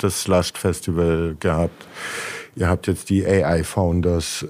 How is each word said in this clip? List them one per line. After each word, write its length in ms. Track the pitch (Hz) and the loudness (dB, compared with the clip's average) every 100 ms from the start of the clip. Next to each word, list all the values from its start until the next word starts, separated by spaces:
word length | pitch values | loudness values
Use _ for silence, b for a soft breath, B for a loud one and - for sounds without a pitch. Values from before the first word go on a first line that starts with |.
das 200 | 101 - | -2 -2
Slushed 360 | - 90 85 - | 2 2 2 -2
Festival 800 | 98 82 - 82 85 82 82 78 | -2 -2 -2 0 2 2 0 -2
gehabt. 480 | 90 80 85 - B B B B B B B - | 0 0 0 -4 B B B B B B B -2
Ihr 120 | 87 | 0
habt 180 | 92 - | 0 0
jetzt 240 | 90 - | -4 0
die 140 | 98 92 | 2 4
A-I 360 | 98 78 85 | 4 4 2
Founders. 800 | 78 - 90 87 87 85 - - - | 0 0 2 2 2 0 -2 -6 -4